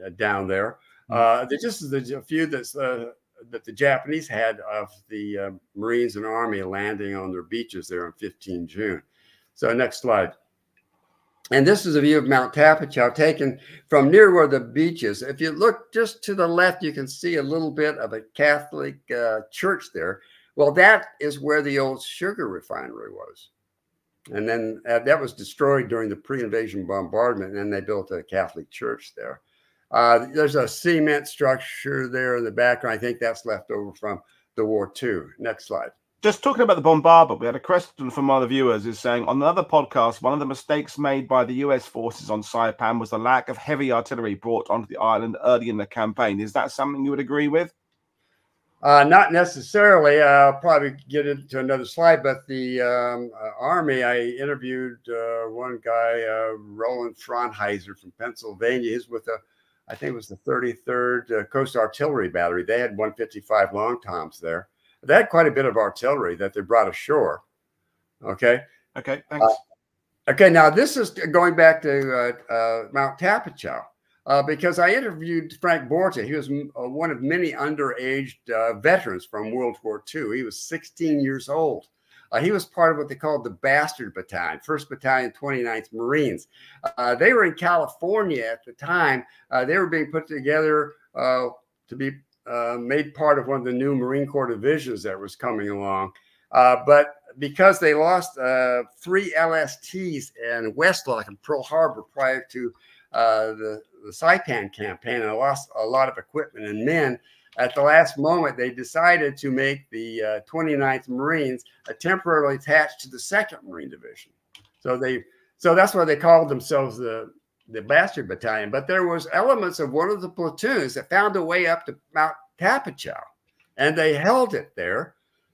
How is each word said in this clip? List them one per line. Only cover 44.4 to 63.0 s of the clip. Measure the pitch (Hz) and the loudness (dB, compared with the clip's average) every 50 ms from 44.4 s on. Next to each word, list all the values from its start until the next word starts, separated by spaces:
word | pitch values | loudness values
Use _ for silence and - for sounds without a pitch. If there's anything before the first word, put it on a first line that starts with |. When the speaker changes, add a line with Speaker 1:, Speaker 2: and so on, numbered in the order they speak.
| - 117 117 110 - - | -4 -4 -4 -2 -2 -2
Speaker 2:
onto | 101 113 107 | -4 -4 -4
the | - - - | -6 -6 -2
island | - 113 113 104 113 113 104 - | 0 0 2 0 -2 -4 -6 -2
early | - 120 127 117 117 117 | 2 2 2 2 2 -2
in | 110 | -4
the | 107 101 | -4 -6
campaign." | - - 117 110 107 104 - 123 107 98 98 | -6 -4 -4 -4 -4 -2 -2 -2 0 -2 -2
Is | 107 107 | -4 -4
that | 95 139 - - | -2 -2 -2 -2
something | - - 135 143 143 139 135 | -4 -4 -6 -4 -4 -4 -4
you | 139 | -4
would | 139 135 | -2 -4
agree | 143 120 139 147 147 147 | -4 -4 -2 -2 0 0
with? | 147 165 175 170 _ _ _ _ _ _ _ _ _ _ _ _ _ _ _ _ _ _ _ _ _ _ - | 0 0 -2 -2 _ _ _ _ _ _ _ _ _ _ _ _ _ _ _ _ _ _ _ _ _ _ 4
Speaker 1:
Uh, | 147 143 143 | 8 8 8
not | 143 151 175 190 196 - | 10 10 10 8 8 8
necessarily. | 165 175 180 175 175 139 - - - 208 202 208 196 170 151 147 147 151 | 4 2 2 2 -2 -8 -8 -2 2 6 8 8 8 8 8 8 8 8
Uh, | 147 | 8
I'll | 143 143 143 139 139 139 139 | 8 8 8 8 8 6 4
probably | - 175 160 147 143 139 131 - - 127 | 2 4 4 4 2 0 -4 -8 -10 -6
get | 135 147 143 | -4 -2 -2
into | 143 143 139 139 - 131 135 | -2 -2 -6 -8 -10 -6 -4
another | 131 131 135 131 123 | -2 -2 -2 -4 -4
slide, | - - 165 165 170 160 143 | -6 -2 2 6 6 6 6
but | 131 139 131 135 - | 4 -2 -2 -4 -6
the, | - 135 131 127 127 127 127 | -10 -8 -6 -6 -4 -2 -2
um, | 123 123 123 123 123 123 120 123 123 120 110 | 0 0 0 0 0 -2 -4 -6 -8 -12 -12
uh, | 110 107 110 104 107 | -10 -10 -10 -8 -6
Army, | 120 139 170 180 160 147 135 127 123 | -2 0 0 0 0 0 0 0 0
I | 120 123 123 | 0 0 0
interviewed, | 120 120 123 127 139 143 143 131 123 127 127 127 127 127 120 117 _ 120 | -2 -2 -4 -6 -6 -6 -6 -6 -6 -8 -6 -6 -8 -8 -10 -14 _ -10
uh, | 117 117 113 117 117 113 113 113 | -8 -6 -6 -4 -6 -6 -6 -8
one | 110 120 127 127 123 110 - | -8 -10 -10 -10 -10 -8 -4
guy, | 117 113 117 117 117 117 117 | -2 0 0 0 0 0 -2
uh, | 113 110 110 110 113 110 110 | -2 -4 -4 -4 -4 -4 -6
Roland | 107 104 104 101 107 113 117 123 123 120 117 110 | -8 -14 -14 -10 -6 -4 -4 -4 -4 -6 -8 -10
Franheiser | - - - 120 120 120 117 107 104 104 101 101 98 87 98 101 _ | -14 -12 -8 -6 -4 -4 -4 -4 -4 -4 -4 -4 -6 -8 -12 -20 _
from | - 90 - - | -20 -20 -16 -12
Pennsylvania. | 113 120 110 - 117 110 101 92 113 120 127 127 120 113 | -12 -12 -12 -12 -16 -16 -8 -4 -2 0 0 0 -2 -4
He's | 110 123 120 - | -4 -6 -8 -10
with | 120 110 - | -12 -10 -8
the, | 117 113 107 _ _ _ _ _ _ _ _ _ - | -8 -10 -10 _ _ _ _ _ _ _ _ _ -18
I | 113 | -14
think | - 143 143 | -10 -10 -8
it | 127 | -10
was | 117 107 - | -10 -12 -16
the | 101 | -20
thirty-third, | - - 143 131 127 123 120 113 - - 127 123 123 123 123 123 123 120 - | -10 -6 -4 -4 -2 -2 -4 -6 -6 -6 -4 -4 -2 0 0 -2 -2 -4 -4
uh, | 117 107 101 | -4 -4 -4
Coast | - - 135 135 135 - | -2 -2 -2 -2 -2 0
Artillery | 123 110 107 - - 143 151 143 123 98 90 | 0 -2 0 -2 -2 -4 -2 -2 -2 -2 -2
Battery. | 87 87 85 87 87 90 | -2 -2 0 0 -2 -2
They | 87 - 113 120 | -2 -2 0 0
had | 123 117 104 | -2 -2 -4
one | 98 | -4